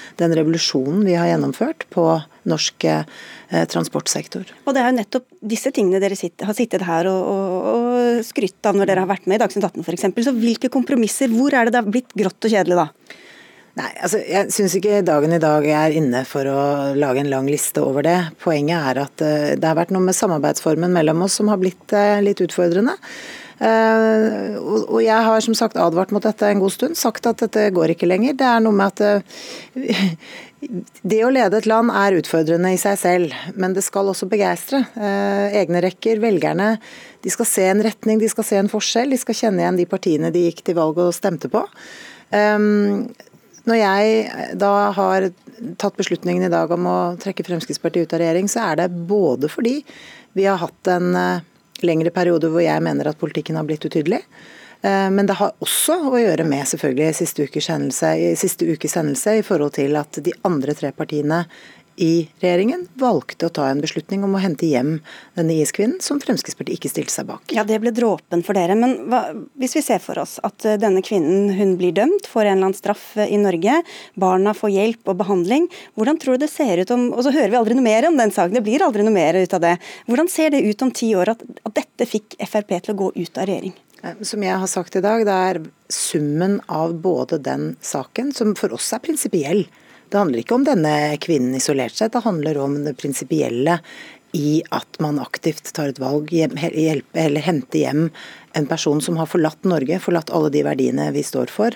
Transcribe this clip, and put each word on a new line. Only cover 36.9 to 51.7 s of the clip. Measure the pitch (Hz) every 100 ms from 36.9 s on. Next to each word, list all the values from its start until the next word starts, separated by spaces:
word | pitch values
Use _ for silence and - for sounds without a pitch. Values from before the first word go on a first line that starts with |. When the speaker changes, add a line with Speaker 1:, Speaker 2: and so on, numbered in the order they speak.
| - - -
Speaker 1:
De | 202
skal | - 339
se | - 190
en | 202
retning, | 214 - 220 220
de | 214
skal | - 214
se | 202
en | 202
forskjell, | 214 - 226 277
de | 262
skal | - 220
kjenne | 226 185
igjen | 175 180
de | 175
partiene | 190 190 151 165
de | 170 170
gikk | 165
til | - 170
valg | 160 160
og | 175
stemte | 170 202 165 123
på. | 220 415 - - - - - -
Ehm, | 208 208 208 208 208 208 202 - - - _ _ - -
når | 226
jeg | 202 196 214 220 214 - - 180
da | 202 202 202
har | 196 190 190 185 180 - - 147 175
tatt | 202 -
beslutningen | 190 175 180 180 185
i |
dag | 170 165
om | 175 180
å | 180 175 175
trekke | 196 - 175
Fremskrittspartiet | 170 - - 170 170 160
ut |
av | 165
regjering, | 170 170 196
så | 233
er | 208 156
det | 180 175 170
både | 208 170 127 147
fordi | - 233 285 - - - - - 190
vi | 196
har | 190
hatt | 165 - 190
en, | 180 180 180
eh, | 180 180 - _ _